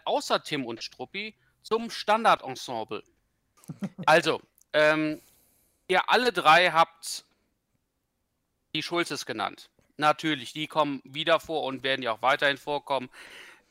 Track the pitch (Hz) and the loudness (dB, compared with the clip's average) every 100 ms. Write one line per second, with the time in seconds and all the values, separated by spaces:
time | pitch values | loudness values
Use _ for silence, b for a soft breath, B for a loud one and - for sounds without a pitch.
0 | - 254 - 202 - 147 120 113 - - | 0 -2 0 -2 -2 -6 -6 -10 -14 -14
1 | 127 196 214 - _ _ - 226 233 - | -12 -10 -12 -16 _ _ -4 -4 -4 -8
2 | - 214 220 165 135 127 - 117 107 104 | 0 2 4 2 0 -12 -8 -8 -8 -10
3 | - _ _ _ _ _ - - 190 - | -12 _ _ _ _ _ -18 -12 -12 -4
4 | 160 165 165 127 _ _ _ 151 151 156 | 2 4 2 -4 _ _ _ 2 2 2
5 | 156 156 _ _ _ _ _ _ - 180 | -2 -6 _ _ _ _ _ _ -2 -2
6 | - 208 247 180 147 165 180 156 165 _ | 2 2 2 2 6 6 6 4 0 _
7 | - - _ _ _ _ _ _ _ _ | -12 -12 _ _ _ _ _ _ _ _
8 | _ _ _ _ _ _ _ 156 - 170 | _ _ _ _ _ _ _ -8 -4 -2
9 | 170 143 - 110 95 92 - _ _ - | -2 -4 -8 -4 -4 -6 -20 _ _ 0
10 | 151 151 160 143 120 156 151 160 147 135 | 2 2 0 -4 -6 -10 -6 0 0 -2
11 | - 139 160 160 - 156 131 131 131 135 | -10 -6 0 0 0 -6 -4 -4 -4 -2
12 | 123 110 123 143 143 135 - 147 - 135 | -2 -2 0 2 2 0 -6 -6 -4 -4
13 | 123 B B B B B _ | -6 B B B B B _